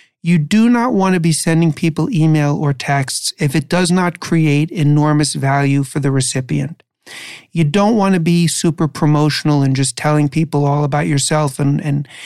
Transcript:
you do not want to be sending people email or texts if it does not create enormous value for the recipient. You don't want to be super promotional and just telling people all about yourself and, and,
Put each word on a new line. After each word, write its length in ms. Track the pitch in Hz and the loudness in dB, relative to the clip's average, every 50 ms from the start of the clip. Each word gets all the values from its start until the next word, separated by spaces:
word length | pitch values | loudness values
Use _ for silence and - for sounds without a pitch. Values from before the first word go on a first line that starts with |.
| _ _ _ _ | _ _ _ _
you 160 | - 170 175 160 | -2 0 0 0
do 320 | 147 147 214 220 226 240 | 2 2 2 2 4 4
not 240 | 240 240 233 254 240 | 2 2 2 0 0
want 220 | 196 - - 185 | 0 2 2 0
to 40 | 180 | 2
be 140 | 165 170 156 | 2 0 0
sending 400 | - - 170 165 165 170 165 143 | 0 0 0 0 2 2 0 0
people 360 | - - 165 151 - 165 285 | 0 -2 -2 -2 -2 -4 -2
email 460 | 233 151 160 156 156 156 147 143 143 | 0 0 2 2 2 2 2 0 0
or 160 | 139 156 143 | 0 -2 -2
texts 640 | 135 - - - 139 139 131 - - - - - - - | -2 -4 -4 -4 -2 -2 -2 -4 -6 -8 -8 -8 -6 -4
if 160 | 156 139 135 | -4 -2 -2
it 120 | 160 135 - | -2 -2 0
does 240 | 170 180 180 165 | 0 0 2 2
not 300 | 175 185 180 175 170 - | 2 2 0 0 -4 -6
create 500 | - - 170 165 156 151 143 147 156 175 | -6 -2 0 2 2 2 2 2 0 -2
enormous 640 | - 185 147 147 147 147 147 151 151 151 151 - - | -2 0 2 2 4 4 4 2 2 2 0 0 -2
value 500 | 147 135 135 139 139 143 139 139 139 135 | -2 -2 0 0 2 2 2 0 0 -2
for 160 | - - 143 | -2 -6 -4
the 120 | 135 139 | -2 0
recipient. 680 | 135 135 127 - - 131 127 - 151 143 139 151 175 _ _ _ _ _ _ - - - - - - - - _ | 0 0 -2 -2 -4 -6 -6 -4 -4 -4 -4 -6 -8 _ _ _ _ _ _ -20 -20 -20 -18 -18 -20 -20 -20 _
You 140 | - 165 165 | -2 0 0
don't 320 | 147 147 202 202 214 240 208 | 2 2 2 2 2 2 2
want 160 | 190 190 185 | 2 2 2
to 80 | 175 | 2
be 260 | 160 170 175 175 170 160 | 2 2 2 2 2 0
super 400 | - - - 170 156 - 165 143 | -2 0 -2 -2 0 0 -2 -4
promotional 760 | - - 165 147 151 147 151 151 143 - - 151 147 143 | -2 -2 0 2 2 2 2 0 0 -2 -2 0 2 2
and 140 | 139 135 131 | 2 2 0
just 220 | 131 135 - - - | 0 -2 -2 -4 -4
telling 320 | - 151 151 151 147 139 | -2 0 2 2 2 0
people 340 | - 156 160 147 - 143 147 | 0 -2 -2 0 0 0 0
all 220 | 143 143 147 147 | 0 0 0 0
about 220 | 139 143 208 185 170 | 0 -2 -2 0 0
yourself 520 | 147 139 - - 156 151 151 135 - - | 0 0 0 0 0 0 0 -2 -2 -2
and, 220 | 143 143 143 - | -2 0 0 -2
and, 260 | - 147 143 143 143 - - - - | -2 -2 -4 -4 -4 -8 -12 -20 -18